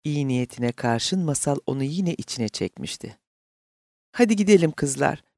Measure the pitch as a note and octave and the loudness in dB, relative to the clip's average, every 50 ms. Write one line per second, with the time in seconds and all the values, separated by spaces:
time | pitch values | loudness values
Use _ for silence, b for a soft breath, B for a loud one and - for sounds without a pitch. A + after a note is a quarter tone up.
0 | - D3+ D3 D3 C#3 C3+ B2+ B2 B2 - - B2 A#2+ A#2+ - - - A#2+ A#2 A#2 | -6 -4 -2 -2 0 0 0 0 0 -2 -4 -4 -2 -2 -2 0 0 0 0 0
1 | - - F#3+ F#3 E3+ D3+ C#3 - - D3 C#3 C#3 - - C3+ C#3 C3+ C#3 D#3 F#3+ | 0 0 0 0 0 0 -2 0 0 0 -2 -2 -2 -4 -4 -2 -2 -4 -2 -2
2 | F#3 E3+ - - - - - A#2+ A2+ G#2 - - F#2+ F#2 - - - - - - | -2 -2 -2 -4 -8 -8 -6 -4 -4 -4 -4 -4 -6 -6 -6 -8 -10 -10 -10 -10
3 | - F#2 - _ _ _ _ _ _ _ _ _ _ _ _ _ _ _ _ _ | -12 -14 -16 _ _ _ _ _ _ _ _ _ _ _ _ _ _ _ _ _
4 | _ _ - - A#3+ G#3 A3+ G3+ G3+ G3+ G#3 F3 E3 D#3 D3+ - D3 C#3 C3+ C3+ | _ _ 0 2 2 4 4 2 4 6 6 6 6 4 0 0 -2 -2 0 0
5 | C#3+ D3 - - _ _ _ | 0 0 0 -2 _ _ _